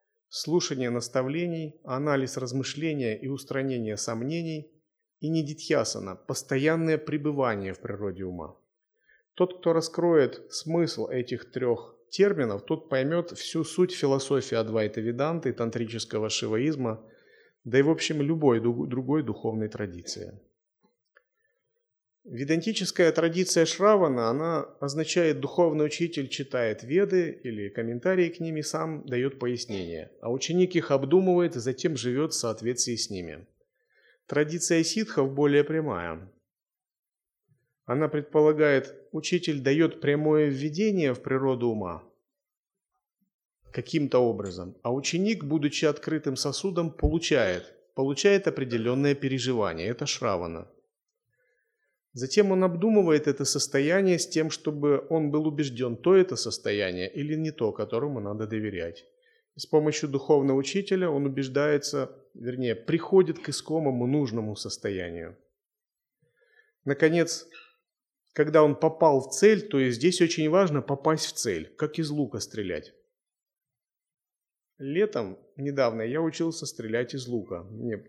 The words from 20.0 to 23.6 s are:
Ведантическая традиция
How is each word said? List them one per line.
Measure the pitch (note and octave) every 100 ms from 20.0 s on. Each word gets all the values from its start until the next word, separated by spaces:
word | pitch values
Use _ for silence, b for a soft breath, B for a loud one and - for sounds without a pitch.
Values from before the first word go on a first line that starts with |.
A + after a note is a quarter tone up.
| - G2 F#2 G2+ _ _ _ _ _ _ _ _ _ _ _ _ _ _ _ _ _ _
Ведантическая | A3+ A#2+ C#3 E3 A3+ G#3+ F#3 - E3
традиция | D#3+ E3 E3 F3+ E3+